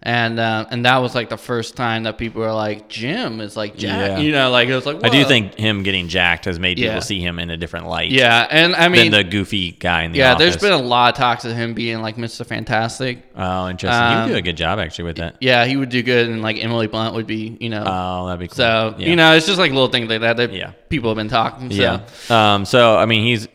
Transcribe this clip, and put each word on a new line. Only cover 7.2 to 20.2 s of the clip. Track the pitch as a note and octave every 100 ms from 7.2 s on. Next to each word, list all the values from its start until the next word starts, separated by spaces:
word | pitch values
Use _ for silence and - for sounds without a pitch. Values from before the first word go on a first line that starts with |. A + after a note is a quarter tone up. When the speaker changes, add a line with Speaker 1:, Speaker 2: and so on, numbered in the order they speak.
Speaker 2:
him | F2+ E2+
in | E2+
a | E2
different | E2 E2+ E2+
light | E2+ E2+
Speaker 1:
Yeah, | C3 B2 A#2 A#2
and | D3+ E3+ E3+
I | E3+
mean, | F3+ A2
Speaker 2:
than | G#2
the | F#2+
goofy | G2+ F#2+ G#2 F2+
guy | - F2+ E2+
in | E2
The | F2+
Speaker 1:
yeah, | C3
Speaker 2:
Office. | C3
Speaker 1:
there's | E3+ F3
been | G3+
a | E3+ B2
lot | A#2+ A#2+
of | A#2
talks | B2 A#2
of | A#2+ A#2
him | A#2
being, | A2+ A#2 A2+
like, | A2 A2
Mister | A#2 -
Fantastic. | A#2 A2+ A2+ A2 A#2 - C3 A#2+ - -
Speaker 2:
Oh, | F#2 F#2 F#2
interesting. | F2+ - A#2+ A#2+
He'd | A#2
Speaker 1:
Um, | A2+
Speaker 2:
do | D#3
a |
good | F2+ D#2
job, | D#2+ G#2
actually, | F2 - E2+
with | E2
that. | E2 -
Speaker 1:
Yeah, | C3 B2
he | A#2+ C3+
would | C3+
do | B2
good, | A#2 B2 A#2
and, | A2+
like, | A2 A2
Emily | A2+ A#2 A2
Blunt | A2 A2 A2
would | G#2+
be, | A2 A2 A2+
you | A#2
know. | G#2+
Speaker 2:
Oh, | G#2 F#2 F#2 F#2 F2+
that'd | F2
be | F2
cool. |
Speaker 1:
So, | - A#2 A2+ A2+ -
Speaker 2:
Yeah. | C#3+
Speaker 1:
you | E3+
know, | D#3+
it's | D#3+ D#3+
just, | F#3
like, | F3
little | C3+ B2+
things | B2 A2+
like | A2